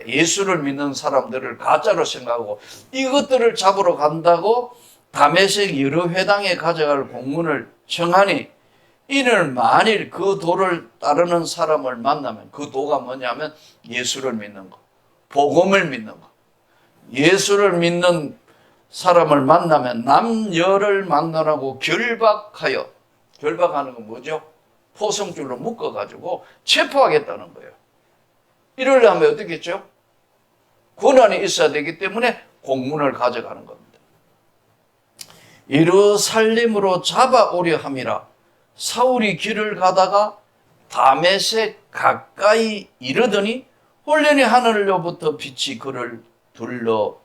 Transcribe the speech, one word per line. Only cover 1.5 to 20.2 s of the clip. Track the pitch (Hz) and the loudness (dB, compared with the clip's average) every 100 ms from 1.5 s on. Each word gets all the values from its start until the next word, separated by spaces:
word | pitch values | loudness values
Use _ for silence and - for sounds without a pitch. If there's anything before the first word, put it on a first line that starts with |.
| 117 | -8
가짜로 | 123 151 214 175 | 0 0 2 0
생각하고 | 147 - 123 120 107 104 - - - | -2 -6 -8 -8 -8 -12 -14 -20 -14
이것들을 | 262 262 277 - 254 233 - | -6 0 0 2 2 2 2
잡으러 | 190 196 180 151 | 0 2 2 2
간다고 | 147 160 170 170 196 240 240 - _ _ _ | 0 0 2 2 2 0 -2 -12 _ _ _
다메섹 | - 147 170 196 202 196 139 | 2 4 4 2 2 -2 -2
여러 | 139 156 175 | -2 0 -2
회당에 | 185 185 202 196 170 | -2 0 0 0 -4
가져갈 | 160 165 151 139 120 | -2 -2 0 -2 -4
공문을 | 120 127 151 165 139 117 _ - | -10 -8 -4 -4 -4 -6 _ -12
청하니, | - 170 180 196 147 - _ _ _ _ _ - | -6 2 4 4 0 -6 _ _ _ _ _ -6
이는 | 277 247 214 156 | -2 2 2 0
만일 | 123 117 143 208 202 160 | 0 2 4 2 0 -4
그 | - 196 196 | -4 -2 -2
도를 | 165 180 185 170 - - | -2 -2 0 -4 -8 -8
따르는 | 135 147 175 170 | -2 0 2 0
사람을 | 160 - 160 151 131 120 | -2 -4 -2 -2 -2 -4
만나면, | 120 156 131 107 - | -4 -2 -6 -12 -16
그 | - 143 | -16 -10
도가 | 131 143 143 | -6 -2 -2
뭐냐면 | 123 135 123 117 151 - _ _ 113 | -4 -8 -8 -8 -10 -14 _ _ -10
예수를 | 120 127 139 131 | -6 -6 -6 -6
믿는 | 113 104 101 95 | -6 -10 -20 -20
거, | - _ _ _ _ _ | -20 _ _ _ _ _
복음을 | 131 143 135 190 196 175 | 0 2 4 4 2 0
믿는 | 123 107 90 | -6 -12 -18
거, | - _ _ _ _ _ _ _ - | -20 _ _ _ _ _ _ _ -12
예수를 | 120 151 190 196 202 202 | 0 2 2 2 4 4
믿는 | 175 170 175 180 170 143 - _ _ _ _ _ | 2 0 2 2 2 -4 -14 _ _ _ _ _
사람을 | - 185 175 156 147 | -4 4 4 4 2
만나면 | 135 170 175 151 123 117 | 4 4 4 2 0 -4
남녀를 | 120 147 | 2 2